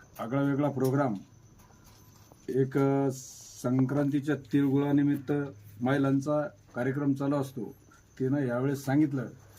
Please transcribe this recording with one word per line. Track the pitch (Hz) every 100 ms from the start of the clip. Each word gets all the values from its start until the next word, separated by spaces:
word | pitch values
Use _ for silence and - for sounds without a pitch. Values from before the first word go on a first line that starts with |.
| - -
आगळा | 113 139
वेगळा | 143 139 143
प्रोग्राम, | 127 131 139 131 98 - - - - - - - - - - - - -
एक, | 127 131 143
अ, | 139 139 139 131 - - - -
संक्रांतीच्या | 123 131 131 139 143 143 143
तिळगुळानिमित्त | 131 - 143 139 139 143 143 143 143 - 147 139 - - -
महिलांचा | 127 139 139 135 143 151 147 - -
कार्यक्रम | 117 127 135 143
चालू | 131 139 143
असतो. | 135 - 95 - - - _ -
तिनं | 131 143 127
यावेळेस | 120 135 131
सांगितलं | - 139 151 135 110 - -